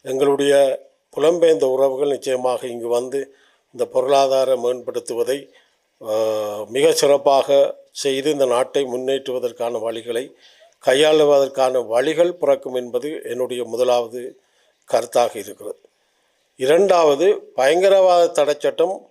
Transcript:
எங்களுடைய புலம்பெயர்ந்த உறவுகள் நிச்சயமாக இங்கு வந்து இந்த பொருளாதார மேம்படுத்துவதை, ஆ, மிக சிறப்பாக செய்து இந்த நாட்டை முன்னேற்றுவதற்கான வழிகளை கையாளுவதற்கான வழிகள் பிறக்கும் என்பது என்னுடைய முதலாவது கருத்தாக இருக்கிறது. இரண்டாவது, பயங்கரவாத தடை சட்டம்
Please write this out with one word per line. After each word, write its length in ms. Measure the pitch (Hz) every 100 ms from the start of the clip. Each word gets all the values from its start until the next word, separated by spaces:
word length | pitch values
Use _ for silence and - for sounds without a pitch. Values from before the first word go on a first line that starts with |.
எங்களுடைய 800 | - 131 143 139 143 139 135 - - _ _ -
புலம்பெயர்ந்த 480 | 147 175 165 156
உறவுகள் 460 | 135 131 135 131 143
நிச்சயமாக 580 | 127 135 127 127 123 131
இங்கு 200 | 117 117
வந்து 480 | 120 127 139 135 _ _ _ _
இந்த 140 | 120 120
பொருளாதார 720 | 131 127 139 135 131 131 127
மேம்படுத்துவதை, 920 | 120 127 120 120 - 117 120 139 139 _ _ _ _ _ 110
ஆ, 80 | 107 110 107 107 104 104
மிக 260 | 123 156
சிறப்பாக 840 | 156 143 139 143 135 127 139 139 - _
செய்து 400 | - 139 135 139
இந்த 140 | 143 135
நாட்டை 380 | 120 131 143
முன்னேற்றுவதற்கான 960 | 131 123 131 135 135 127 120 117 117 120
வழிகளை 540 | 113 113 113 117 135 _ _ _ _ _ -
கையாளுவதற்கான 1000 | 135 151 156 147 143 135 135 131 127 110
வழிகள் 460 | 117 139 156 175
பிறக்கும் 400 | 175 143 135 131
என்பது 480 | 127 123 120 143 156
என்னுடைய 400 | - 123 123 123
முதலாவது 760 | 117 113 127 123 113 120 123 - _ _ _ _ _
கருத்தாக 440 | 120 117 127 117 113
இருக்கிறது. 440 | 101 - 101 - _ _ _ _ _ _ _ _
இரண்டாவது, 840 | 127 165 196 180 160 139 185 - - -
பயங்கரவாத 720 | 131 170 190 190 185 175 170
தடை 280 | 170 147 147
சட்டம் 500 | 147 135 170 196 -